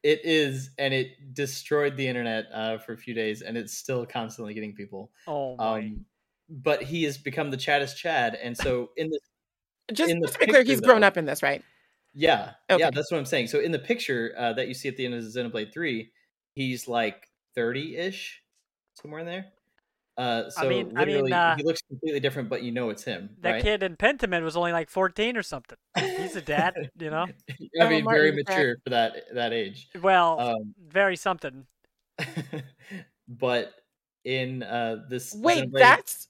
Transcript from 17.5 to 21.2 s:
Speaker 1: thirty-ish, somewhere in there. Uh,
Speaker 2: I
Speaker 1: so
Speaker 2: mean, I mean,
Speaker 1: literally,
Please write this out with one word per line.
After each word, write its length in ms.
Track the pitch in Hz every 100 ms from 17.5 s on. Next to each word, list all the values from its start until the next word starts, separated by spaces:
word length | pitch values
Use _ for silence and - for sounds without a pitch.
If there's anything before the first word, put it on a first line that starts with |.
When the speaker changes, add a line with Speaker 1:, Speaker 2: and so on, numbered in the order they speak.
| -
Speaker 1:
thirty-ish, 880 | 117 127 156 165 180 147 - - _ _ _ _ _ -
somewhere 200 | 147 151
in 40 | 170
there. 200 | 180 190 _ _ _ _ _ _ -
Uh, 280 | 123 117 -
Speaker 2:
I 40 | -
Speaker 1:
so 80 | 131
Speaker 2:
mean, 240 | 123 - 117
I 100 | 147
mean, 100 |
Speaker 1:
literally, 180 | 143